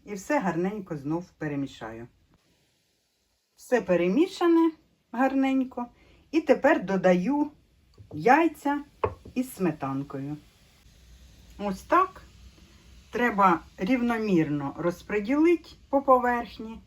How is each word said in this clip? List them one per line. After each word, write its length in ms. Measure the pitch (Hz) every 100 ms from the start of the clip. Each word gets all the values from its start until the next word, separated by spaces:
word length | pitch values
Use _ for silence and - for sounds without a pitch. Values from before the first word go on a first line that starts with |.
І 100 | -
все 260 | 202 - 294
гарненько 560 | 185 160 185 214 190 156
знов 280 | 135 165 180 _
перемішаю. 680 | 151 143 135 - 113 113 117 _ _ _ _ _ _ _ _ _ _ _ _ _ _ _
Все 240 | - 247
перемішане 880 | - 175 180 214 381 - 349 330 330 320 _ _ _
гарненько. 760 | 233 269 269 269 269 254 - 240 _ _ _ _
І 100 | 311
тепер 440 | 311 233 277 330
додаю 680 | 180 190 185 180 202 285 294 - _ _ _ _ -
яйця 720 | 151 185 285 330 302 277 285 294 _ - - -
із 200 | 247 254
сметанкою. 840 | - 180 151 135 135 143 135 139 151 - _ _ _ _ _ - - - - - -
Ось 240 | 202 190
так. 400 | - 339 370 - - - - _ - - - - -
Треба 500 | 226 240 208 190 - - -
рівномірно 1000 | 190 254 240 226 214 175 151 147 139 139
розподілити 920 | 175 175 - 208 208 285 330 339 - - _
по 140 | 277
поверхні 800 | 269 254 247 240 - - 220 226